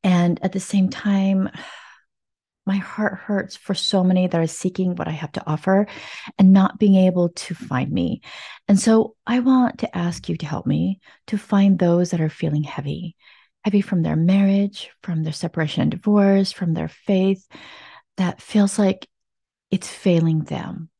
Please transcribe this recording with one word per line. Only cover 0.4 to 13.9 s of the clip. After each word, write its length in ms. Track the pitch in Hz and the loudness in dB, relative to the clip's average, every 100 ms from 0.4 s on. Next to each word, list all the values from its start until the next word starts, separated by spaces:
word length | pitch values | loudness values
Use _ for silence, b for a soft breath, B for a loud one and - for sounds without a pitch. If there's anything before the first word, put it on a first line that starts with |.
at 80 | 190 | -4
the 80 | 190 | -6
same 300 | - 202 185 | -2 0 0
time, 600 | - 208 196 196 190 190 | -2 -2 0 2 0 -2
<sighs> 60 | B B B B B _ _ _ _ _ _ - | B B B B B _ _ _ _ _ _ -4
my 80 | 196 | -4
heart 380 | 180 - 214 185 | -4 -4 -4 -4
hurts 400 | - 202 190 - | -4 -4 -4 -12
for 180 | - | -8
so 300 | 190 - 196 | -4 0 2
many 240 | 180 185 185 | 2 2 2
that 120 | 170 | 0
are 60 | 165 | -2
seeking 480 | - 185 180 185 | -2 -6 -2 -4
what 140 | 175 - | -4 -6
I 40 | |
have 200 | 156 160 | -6 -8
to 180 | - - | -10 -6
offer 380 | 151 - 196 208 B B B B - | -4 2 2 2 B B B B 4
and 160 | 190 | 6
not 240 | 190 190 - | 8 4 2
being 300 | 208 190 185 | 4 6 4
able 220 | 180 175 | 2 -2
to 260 | - - 165 | -2 -12 -12
find 360 | - 131 - | -6 -4 -2
me. 300 | - - - B B B B - | -2 -4 -4 B B B B 2
And 120 | 196 | 2
so 360 | 226 220 220 _ - | 4 4 2 _ -2
I 140 | 240 | 0
want 400 | 247 262 247 - | 4 4 2 -2
to 180 | - 180 | -6 -4
ask 320 | 175 170 - | -4 -4 -6
you 80 | 165 | -6
to 80 | 147 | -4
help 220 | 156 - | -4 -2
me 320 | 151 180 196 b b - | 0 -2 -4 b b -8
to 100 | 208 | -8
find 400 | - 202 196 185 | 0 2 4 4
those 320 | 175 175 175 | 4 2 0
that 100 | 170 | -2
are 80 | 156 | -4
feeling 320 | - 160 147 | -4 -4 -2
heavy, 540 | 147 - 143 151 170 - b b b _ | -4 -8 -8 -8 -10 -16 b b b _
heavy 180 | 214 202 | 0 0
from 220 | - | 0